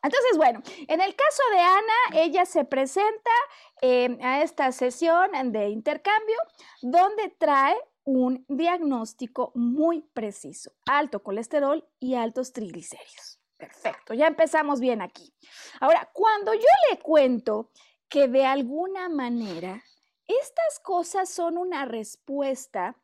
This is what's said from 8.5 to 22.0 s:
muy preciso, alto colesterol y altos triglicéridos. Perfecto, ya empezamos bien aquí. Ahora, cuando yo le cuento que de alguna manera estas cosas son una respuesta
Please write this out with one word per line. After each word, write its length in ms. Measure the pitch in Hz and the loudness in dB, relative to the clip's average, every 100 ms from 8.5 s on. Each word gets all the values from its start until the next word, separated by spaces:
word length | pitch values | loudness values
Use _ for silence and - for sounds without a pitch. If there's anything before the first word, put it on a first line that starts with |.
| 277 330 359 311 254 226 - 240 - 247 247 | -2 0 0 -2 -4 -6 -10 -12 -6 -6 -2
muy 460 | 240 269 320 339 320 | -2 0 0 0 -6
preciso, 580 | - 220 202 147 - - _ - | -10 -10 -10 -18 -18 -20 _ -2
alto 380 | 285 302 208 | 0 0 -6
colesterol 600 | - 202 233 302 277 311 - _ | -8 -8 -2 -2 0 -2 -6 _
y 140 | 254 254 | -6 -4
altos 380 | 226 233 262 | -4 -6 -8
triglicéridos. 880 | - 208 165 160 - - - - - _ _ | -8 -12 -12 -16 -20 -20 -20 -20 -20 _ _
Perfecto, 560 | - - - - _ | -20 -10 -10 -10 _
ya 140 | 226 311 | 0 0
empezamos 520 | 311 320 311 294 277 | 2 0 2 0 -2
bien 220 | 254 220 | -2 -2
aquí. 320 | 180 - 160 _ _ - - - | -6 -14 -20 _ _ -20 -20 -2
Ahora, 280 | 262 330 - | 4 4 2
cuando 400 | - 440 427 415 | 0 2 2 0
yo 160 | 440 480 784 622 | 4 6 6 6
le 80 | 403 | 2
cuento 720 | - 311 262 240 - 214 226 _ _ _ _ | 2 4 4 0 -2 -6 -6 _ _ _ _
que 200 | 285 277 | 2 2
de 180 | 254 269 | 4 2
alguna 640 | 269 240 294 370 381 359 | 0 -2 -6 -6 -6 -6
manera 720 | 302 247 240 220 165 180 202 _ _ _ _ - | -4 -4 -4 -6 -8 -10 -14 _ _ _ _ -4
estas 520 | 466 605 - 659 - | -4 -2 -4 -4 -4
cosas 480 | - 359 339 392 370 | -4 -4 -2 -4 -4
son 300 | - 339 339 | -4 -4 -2
una 280 | 359 320 262 | -4 -6 -6
respuesta 1080 | 226 | -8